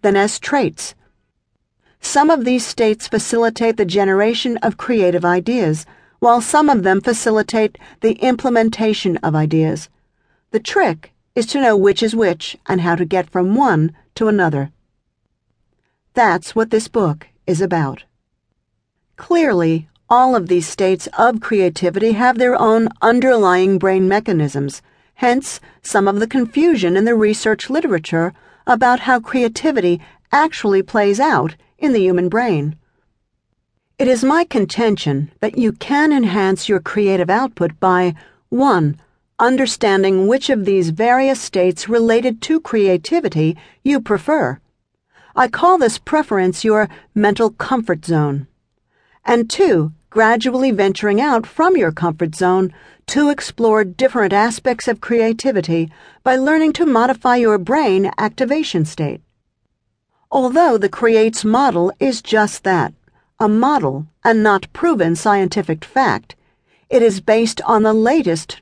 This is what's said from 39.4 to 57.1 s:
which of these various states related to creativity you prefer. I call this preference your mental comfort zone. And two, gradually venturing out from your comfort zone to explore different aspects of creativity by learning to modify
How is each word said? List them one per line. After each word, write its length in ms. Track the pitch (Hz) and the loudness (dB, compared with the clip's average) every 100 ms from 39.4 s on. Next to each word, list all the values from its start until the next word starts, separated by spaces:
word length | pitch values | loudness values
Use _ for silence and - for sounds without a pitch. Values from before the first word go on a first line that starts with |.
| 240 262 254 - 214 196 196 190 196 | 0 2 -2 -2 0 2 2 2 2
which 220 | 262 277 | 0 0
of 160 | 247 190 | -2 0
these 240 | 196 165 | 0 0
various 500 | 160 233 254 269 269 | 0 2 2 2 -2
states 480 | - 190 180 175 - | -4 0 0 -2 -2
related 540 | 233 226 240 247 226 | 0 2 2 0 -4
to 180 | - 320 | -2 -2
creativity 960 | - 220 196 180 - 339 226 156 156 160 - _ | -2 0 2 0 0 -2 -2 -2 -2 -4 -12 _
you 180 | 269 277 | -2 -2
prefer. 580 | 226 208 - 311 139 139 _ _ _ _ _ _ _ - | -2 -4 0 -2 -2 -6 _ _ _ _ _ _ _ -2
I 120 | 247 | 0
call 300 | - 349 370 | 2 2 4
this 220 | 240 - | 2 -2
preference 640 | - 302 294 202 185 180 220 | -4 -2 0 0 0 -2 0
your 240 | 214 208 - _ | 0 0 -6 _
mental 380 | 208 208 196 226 | 0 0 2 -2
comfort 520 | - - 254 220 165 | -2 -4 -4 -2 -4
zone. 440 | 160 160 147 139 135 _ _ _ _ _ _ _ | -2 0 0 -4 -8 _ _ _ _ _ _ _
And 260 | - 240 226 | -2 0 0
two, 440 | - 370 180 156 - _ | 0 2 2 0 -6 _
gradually 640 | 220 220 240 254 254 269 | 0 2 2 0 0 0
venturing 500 | 208 196 190 208 202 | 2 0 0 0 0
out 240 | 285 240 226 | 2 0 -2
from 320 | - 339 359 | -2 2 2
your 140 | 175 | 0
comfort 440 | 156 175 160 170 160 | 0 -4 -2 -4 0
zone 380 | 185 185 185 - - _ - | 0 2 0 -6 -20 _ -6
to 240 | 277 294 | 0 0
explore 540 | 285 - - 226 214 190 | -2 -6 -2 2 2 0
different 480 | 175 262 240 196 | 0 0 2 0
aspects 540 | 196 226 226 254 233 - | 2 0 -2 -4 -4 -4
of 120 | 226 | -6
creativity 920 | - 233 226 226 269 208 165 165 160 - - _ | -2 0 0 0 -2 -2 -2 -2 -4 -8 -20 _
by 120 | 247 262 | 0 0
learning 380 | 269 311 311 | 2 2 2
to 120 | - 320 | 0 2
modify 520 | 233 247 | 2 2